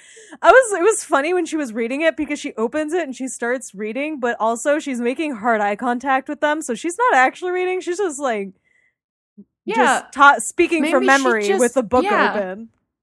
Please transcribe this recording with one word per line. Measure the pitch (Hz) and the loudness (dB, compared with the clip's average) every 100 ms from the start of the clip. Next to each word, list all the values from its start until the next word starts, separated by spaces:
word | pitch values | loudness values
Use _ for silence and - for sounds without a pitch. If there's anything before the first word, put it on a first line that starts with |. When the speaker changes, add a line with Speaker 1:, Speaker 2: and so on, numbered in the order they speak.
| - - - 311 | -20 -20 -20 0
Speaker 1:
I | 320 | 6
was, | 480 480 381 | 8 6 2
it | |
was | 381 381 | 0 0
funny | - 294 302 | 0 0 0
when | 359 330 | -2 -2
she | 311 | -4
was | 269 | -4
reading | 214 233 269 | -4 -4 -2
it | 320 311 | -2 -2
because | 302 294 | -4 -6
she | 285 - | -8 -4
opens | 226 302 302 | -4 -2 -2
it | 349 | -4
and | 294 240 | -4 -8
she | 254 | -10
starts | - 233 254 - 185 | -6 -6 -6 -8 -10
reading, | 214 233 302 302 | -8 -6 -6 -4
but | 240 226 | -4 -2
also | 220 233 294 294 | -2 -2 -2 -2
she's | 285 240 | -2 -4
making | 240 269 311 226 | -4 -4 -6 -4
hard | 240 220 | 0 0
eye | 202 202 | 0 -2
contact | 247 240 277 269 277 | -4 -4 0 -2 -2
with | 294 | -4
them, | 302 311 | -2 -2
so | 302 220 | -4 -6
she's | 330 339 | -6 -2
not | 494 262 | 2 4
actually | 262 277 359 | 2 0 -6
reading. | 359 359 370 | -4 -2 -4
She's | 330 349 | -4 -4
just, | 381 269 | -4 -4
like, | 277 214 196 - _ _ _ _ _ _ _ _ - _ - | -4 -4 -8 -14 _ _ _ _ _ _ _ _ -20 _ -4
Speaker 2:
Yeah. | 453 | 2
Speaker 1:
just | 320 226 - | 2 2 -2
ta-, | 269 277 233 | 4 6 6
speaking | - - 339 330 254 | 0 -2 0 0 2
from | 269 254 | 2 4
Speaker 2:
Maybe | 277 | 4
she | |
Speaker 1:
memory | 262 220 202 | 4 0 2
Speaker 2:
just, | 381 | 2
Speaker 1:
with | 240 269 | 2 0
the | |
book | 214 254 | 0 0
Speaker 2:
yeah. | 381 381 240 | 2 2 0
Speaker 1:
open. | 202 185 196 226 _ _ _ | -2 -4 -8 -14 _ _ _